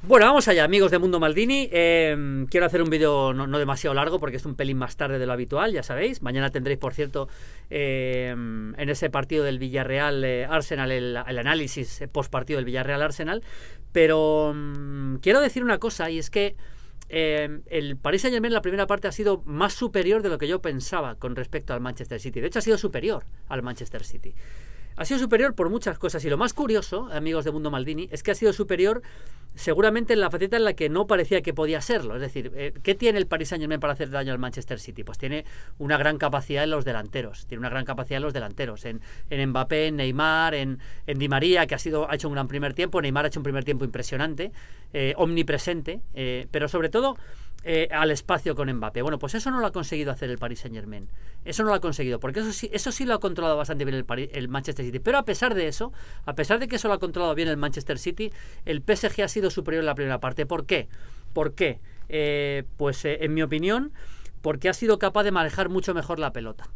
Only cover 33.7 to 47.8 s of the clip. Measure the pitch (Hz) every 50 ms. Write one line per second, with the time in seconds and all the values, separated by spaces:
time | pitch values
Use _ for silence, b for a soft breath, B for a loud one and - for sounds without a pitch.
33.7 | 156 147 143 147 143 135 156 131 135 139 139 135 131 123 127 127 - 135 120 -
34.7 | 127 - - - 107 - 107 - 107 - - 131 147 151 151 B B B B B
35.7 | B - 147 139 151 139 143 151 151 139 160 147 143 139 135 - 143 139 151 156
36.7 | 156 147 131 135 120 110 107 - - 139 120 107 98 - - - 123 113 123 123
37.7 | 117 131 131 123 131 120 127 - 139 135 143 151 131 135 113 104 98 - 139 120
38.7 | 104 - - 120 110 113 B B B B B B 147 139 139 135 123 131 131 -
39.7 | 160 151 156 160 151 143 135 131 127 139 151 156 156 160 165 165 156 143 135 135
40.7 | 131 127 B B B B B - 147 135 139 139 139 135 151 175 180 175 165 -
41.7 | 143 127 - 170 156 151 151 143 151 139 - 156 143 139 135 127 135 143 143 139
42.7 | 135 165 175 185 180 180 156 139 135 143 147 151 - 160 139 143 131 135 135 139
43.7 | 143 127 143 120 - 120 123 - 143 131 147 160 156 143 175 214 B B B B
44.7 | B B B B - 147 135 135 143 - 165 160 170 165 160 - 151 139 - 180
45.7 | 175 165 143 151 175 226 - - - 135 131 127 127 127 127 - - 151 147 143
46.7 | - 175 160 160 - 220 262 269 262 B B B B B B B B B - 165
47.7 | 165 160